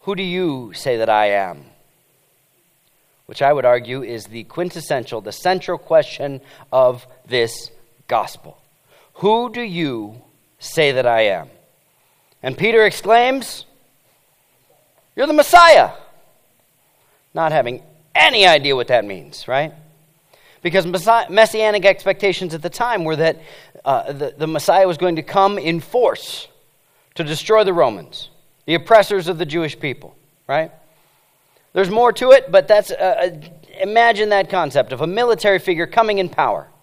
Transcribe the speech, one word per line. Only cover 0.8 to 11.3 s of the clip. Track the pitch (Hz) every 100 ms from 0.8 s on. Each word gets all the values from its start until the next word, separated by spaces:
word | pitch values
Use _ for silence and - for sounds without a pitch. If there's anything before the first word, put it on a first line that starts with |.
| 143 120
that | 110
I | 107 104
am?" | 101 92 76 69 _ _ _ _ _ _ _ _ _ _ _ _ _ _ _ _
Which | -
I | 139
would | 147 123
argue | 123 117 127
is | 117 117 101
the | 113 107
quintessential, | - 180 175 151 139 117 113
the | 104
central | - 180 185 - 175
question | - 160 139 - 143 135 _ - -
of | 127 127 123 - _ _
this | 123 117 - - - _ _ _
gospel. | 117 95 - 78 - _ _ _ _ _ -
"Who | 196 220 240
do | 226
you | 233 170 156 120 104 110 _ _ _ _
say | - - 147
that | 127 123
I | 117
am?" | 107